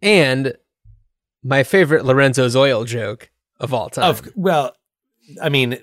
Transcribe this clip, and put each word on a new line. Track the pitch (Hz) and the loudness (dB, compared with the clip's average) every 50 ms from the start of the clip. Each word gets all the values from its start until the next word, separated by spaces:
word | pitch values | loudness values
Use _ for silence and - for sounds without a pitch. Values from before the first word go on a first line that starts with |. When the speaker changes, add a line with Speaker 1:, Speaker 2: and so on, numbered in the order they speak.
Speaker 1:
And | - 208 214 185 151 131 131 131 135 135 - _ _ _ _ _ _ - - _ _ _ _ _ _ _ _ _ | 0 2 2 4 2 2 0 -2 -2 -4 -6 _ _ _ _ _ _ -20 -20 _ _ _ _ _ _ _ _ _
my | - 127 135 139 131 | -6 -2 0 0 0
favorite | - - 190 180 139 156 151 131 | 2 2 2 4 4 2 0 2
Lorenzo's | 135 131 139 139 135 123 131 127 123 120 | 2 2 4 4 2 2 2 0 2 2
oil | 131 139 139 127 107 117 | 2 2 2 2 -2 -4
joke | 113 117 120 107 101 131 - - _ _ _ _ _ _ _ | -6 -8 -8 -6 -8 -10 -12 -16 _ _ _ _ _ _ _
of | - 117 131 | -8 -6 -4
all | 117 98 - | -4 -6 -6
time. | - 135 135 151 | -4 -2 0 0
Speaker 2:
Of, | 151 - - - - | -2 -2 -8 -14 -10
well, | - 170 190 170 151 135 123 - _ _ _ _ _ _ _ _ _ _ _ 143 - | -4 -2 0 0 0 -2 -4 -10 _ _ _ _ _ _ _ _ _ _ _ -16 -8
I | 185 156 | -4 -2
mean, | 143 139 127 120 123 - | 0 0 0 -2 -4 -8